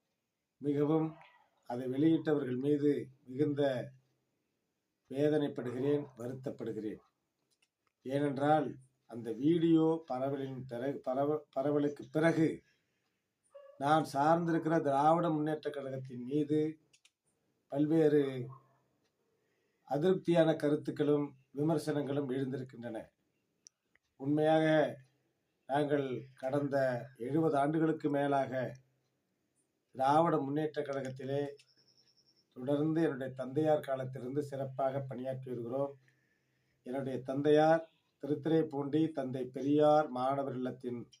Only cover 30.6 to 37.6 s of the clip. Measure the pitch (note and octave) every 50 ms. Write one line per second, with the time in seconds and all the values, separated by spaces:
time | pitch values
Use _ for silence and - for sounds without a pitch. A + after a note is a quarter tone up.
30.6 | D#3 D3+ - D3+ C3+ C3+ C#3 C#3 C3 C3 C3 C3+ B2+ C3 C#3 C#3+ C#3+ C#3 - -
31.6 | - _ _ _ _ _ _ _ _ _ _ _ _ _ _ _ _ _ - B2+
32.6 | B2 C3+ D3 C#3+ D3+ D#3+ D#3 E3 E3 D3 C3+ B2+ C3+ C3 C3 - B2+ B2 C3+ D3+
33.6 | D#3 D#3 D3+ D3 - C3+ C3+ C3 C3 C3 B2+ A#2+ A#2+ B2+ C#3 D3 C#3+ - C#3 C3+
34.6 | C3+ C3 - - C3+ C3+ C3 C#3 C3 - - B2 B2+ C3 C3 C3 C3 B2+ B2 A#2
35.6 | A#2 A#2 B2+ C#3 C#3 C#3 C#3 - _ _ _ _ _ _ _ _ _ _ _ _
36.6 | _ _ _ _ - B2+ B2+ C#3 B2+ B2+ B2+ B2 - - C3 C#3+ C#3+ D3+ D3+ D3+